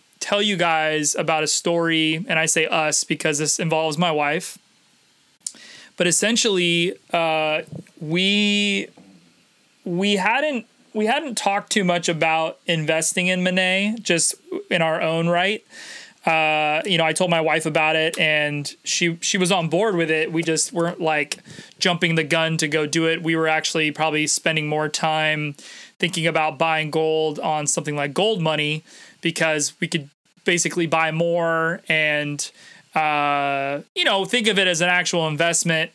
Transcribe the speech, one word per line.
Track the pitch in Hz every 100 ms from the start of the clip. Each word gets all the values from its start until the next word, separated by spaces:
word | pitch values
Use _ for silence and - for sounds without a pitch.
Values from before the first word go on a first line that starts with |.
| _ -
tell | - 202
you | 208 190
guys | 175 160 156 156 147 -
about | 156 156
a | 156
story, | - - 170 165 160 156 156 202
and | 160
I | 160
say | 165 156
us | 170 156 147 -
because | 156 165 147
this | 151 -
involves | 170 160 160 151
my | 175
wife. | 151 143 160 - - _ _ _ _ _ _ _ _ - - - - - -
But | 175
essentially, | 170 202 233 226 190 175 170 175 - _
uh, | 175 165 160 156 151 - 151 - -
we, | 151 170 190 202 208 202 202 196 185 - - - _ _ _ _ _ _ -
we | 175 202 202
hadn't, | 190 240 302 262 220 _ _
we | 220 214
hadn't | 269 320 220
talked | - 202 202
too | - 180
much | 175 175
about | 165 160 160 160 - -
investing | 170 151 160 160 - 180
in | 185
Monet, | 180 185 185 185 202 226
just | 190 170 - - - - -
in | 180
our | 160 160
own | 160 165 170
right. | 175 190 214 - - - - - _ -
Uh, | 160 156 156 151 151 208
you | 170
know, | 160
I |
told | 160 180
my | 170
wife | 160 156 156
about | 156 156 160
it, | 160 -
and | 156 151 147 147 143 -
she, | - - 170 170
she | - 202
was | 180
on | 190 165
board | 165 220 180
with | 160
it. | 160 160
We | 160
just | 160 160 -
weren't, | 170 170 185
like, | 165 151 147 - - - - -
jumping | 185 170 175 165
the | 156
gun | 165 160 160
to | 156
go | 156 151
do | 160 160
it. | 165
We | 160 160
were | 160
actually | 156 151 165 156
probably | 147 156 151 151
spending | - - 160 151
more | 151 151
time | - 160 156 156 151 151 143 - - - _
thinking | 175 - 165
about | 160 156 139
buying | 165 160 156
gold | 156 160 156 156 151
on | - 156 147
something | - 151 147
like | 143
Gold | 139 208 214
Money, | 160 151 151 151 - - - -
because | 170 165 160 151 143 -
we | 160
could | 170 143 _ _ _
basically | - 175 170 175 170
buy | 160 160
more | 160 170 170 165 165 160 185 -
and, | 160 151 151 147 147 - - - - _ -
uh, | 156 147 147 143 139 139 139 143 - -
you |
know, | 349 208 190
think | 247 220
of | 196
it | 185
as | 165
an | 175
actual | 180 170 175 160
investment | 147 170 165 170 160 165